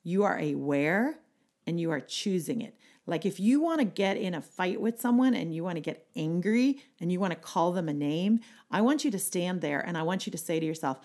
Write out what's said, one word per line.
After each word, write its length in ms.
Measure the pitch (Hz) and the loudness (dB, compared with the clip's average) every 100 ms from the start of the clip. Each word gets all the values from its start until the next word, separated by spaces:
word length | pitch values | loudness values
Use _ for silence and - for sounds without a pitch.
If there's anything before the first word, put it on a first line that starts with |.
You 200 | 170 185 | -2 2
are 140 | 208 - | 2 2
aware 800 | 151 143 139 143 147 190 262 311 _ _ _ _ - | -2 -2 0 2 2 2 0 -2 _ _ _ _ -6
and 140 | 170 | -2
you 120 | 165 | -2
are 100 | 147 | -4
choosing 600 | - - 208 185 156 151 | -4 -6 -2 -2 -2 -4
it. 160 | - - _ _ - | -6 -12 _ _ -6
Like, 200 | 165 196 | -2 -2
if 120 | 185 | 0
you 240 | 202 285 | 2 4
want 180 | 330 320 | 2 2
to 60 | 220 | 0
get 300 | - 196 196 | 2 0 0
in 180 | 185 | -2
a 80 | 165 | -4
fight 380 | - - 185 - | -8 -4 -2 0
with 200 | 220 233 | -2 0
someone 340 | 247 240 262 | 2 4 4
and 200 | 233 165 | 2 -2
you 80 | 160 | -4
want 140 | 180 165 | -4 -4
to 60 | |
get 260 | - - _ - | -6 -8 _ -4
angry 680 | 156 170 180 226 262 277 - _ | -2 0 2 4 4 0 -8 _
and 120 | 170 | -2
you 80 | 180 | 0
want 120 | 190 | -2
to 80 | 165 | -4
call 340 | - 185 170 | -4 0 2
them 160 | 180 160 | 2 -2
a 40 | |
name, 460 | 147 147 156 190 226 - - _ | -2 0 0 2 2 0 -16 _
I 100 | 175 | 2
want 220 | 226 294 | 2 2
you 80 | 294 | 0
to 80 | 196 | -2
stand 400 | - 180 180 185 | -2 -2 -2 -2
there 200 | 160 143 | -2 -2
and 180 | - 170 | -4 -2
I 60 | |
want 220 | 160 190 202 | -2 -2 -4
you 60 | |
to 60 | 160 | -8
say 220 | - 165 | -4 -2
to 60 | 160 | -2
yourself, 340 | 160 165 165 | -2 -4 -4